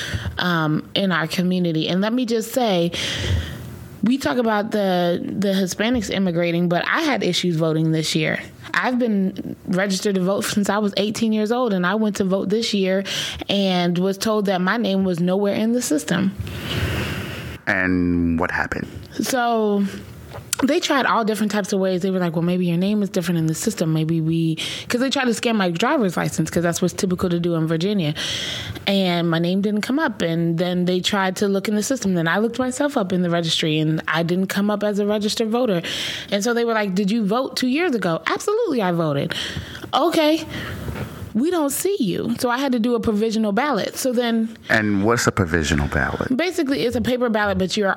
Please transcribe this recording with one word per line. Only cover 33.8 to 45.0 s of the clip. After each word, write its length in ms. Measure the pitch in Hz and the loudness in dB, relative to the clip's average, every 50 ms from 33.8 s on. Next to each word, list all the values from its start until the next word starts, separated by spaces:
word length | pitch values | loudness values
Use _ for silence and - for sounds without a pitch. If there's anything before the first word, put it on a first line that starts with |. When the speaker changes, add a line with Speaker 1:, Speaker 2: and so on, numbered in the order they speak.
| 156 156 160 156 - - | 2 2 0 0 -2 -2
Speaker 1:
I 160 | 156 160 170 | 0 0 2
didn't 240 | 165 180 185 190 185 | 0 0 0 0 -2
come 220 | - 202 202 208 | 0 0 0 0
up 120 | 208 202 | 0 0
as 160 | 208 208 208 196 | 0 0 0 0
a 80 | 208 | 0
registered 440 | 202 208 214 202 214 - - 233 214 | 0 0 0 0 -2 0 0 -2 0
voter. 320 | 220 240 254 233 190 170 - - - - - - - - - - | 0 0 2 2 0 0 -2 -4 -6 -6 -6 -6 -8 -8 -6 -4
And 100 | 196 202 | -4 -2
so 100 | 196 240 | 0 0
they 120 | 233 240 233 | 0 0 0
were 100 | 233 226 | 0 0
like, 200 | 214 214 202 180 | 0 0 0 0
"Did 160 | 190 214 185 | 0 2 2
you 120 | 214 233 214 | 2 0 0
vote 320 | 185 214 247 269 - - | 0 0 0 -2 -2 -2
two 120 | - 262 254 | -2 0 0
years 260 | 254 311 359 359 254 | 2 2 0 0 0
ago?" 280 | 214 190 180 165 160 - | 0 0 0 0 0 0
"Absolutely, 560 | - 359 415 - 427 415 440 480 381 285 240 | -2 -2 -2 0 0 0 0 0 0 0 0
I 80 | 196 180 | 2 2
voted." 420 | 175 170 165 156 143 143 135 - - - - - - - - - - - - - - | 2 2 0 0 0 0 -2 -2 -4 -6 -6 -6 -8 -8 -10 -10 -12 -12 -10 -2 0
"Okay. 500 | 247 285 349 330 330 302 302 320 311 302 - - - - - - - - - - - - - - - - - - | 2 2 2 2 4 4 4 2 0 -2 -8 -10 -10 -8 -8 -10 -8 -8 -8 -8 -8 -10 -10 -10 -14 -14 -6 -2
We 160 | 208 262 339 | 0 0 0
don't 200 | 370 330 294 277 | 2 0 0 0
see 260 | 269 - - 370 403 415 | -2 -2 -2 -2 0 0
you." 360 | 262 180 170 - - - 240 - | 0 0 0 -2 -2 -2 -2 0
So 100 | - 247 | 0 0
I 80 | 240 254 | 0 0
had 140 | 285 277 | 0 0
to 60 | 247 247 | 0 2
do 160 | 214 247 240 | 2 2 0
a 60 | 226 | 2
provisional 520 | 196 233 214 202 220 226 202 220 220 208 | 2 0 0 2 0 0 0 0 0 2
ballot. 440 | 202 220 269 302 269 190 - - - | 2 0 2 2 0 0 -2 -4 -6
So 160 | - - 262 | -2 -2 0
then 420 | 240 233 247 233 226 226 226 226 - - - - | 0 2 2 2 2 0 0 -2 -4 -12 -2 2
Speaker 2:
And 340 | - 113 107 107 104 98 | 2 4 4 4 2 4